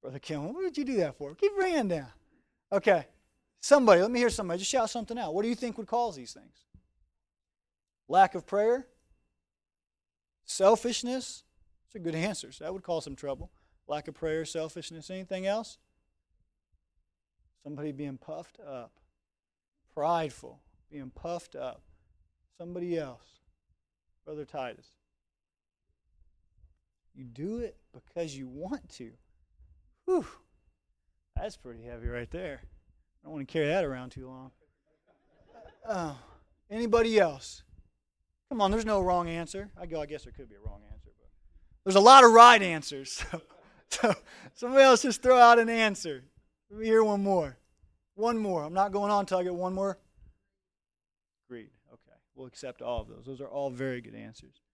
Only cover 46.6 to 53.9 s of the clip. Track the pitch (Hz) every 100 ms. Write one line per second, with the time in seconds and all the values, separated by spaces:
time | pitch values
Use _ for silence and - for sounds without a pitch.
46.6 | _ 208 220 220 214 202 196 185 147 127
47.6 | _ _ _ _ _ - 226 233 208 175
48.6 | 151 180 202 196 202 208 196 185 180 175
49.6 | 185 185 196 185 _ _ - _ _ _
50.6 | _ _ _ _ _ _ _ _ _ 120
51.6 | 107 _ _ 117 _ _ _ 131 127 -
52.6 | 135 120 120 120 110 113 120 131 139 143
53.6 | 139 123 135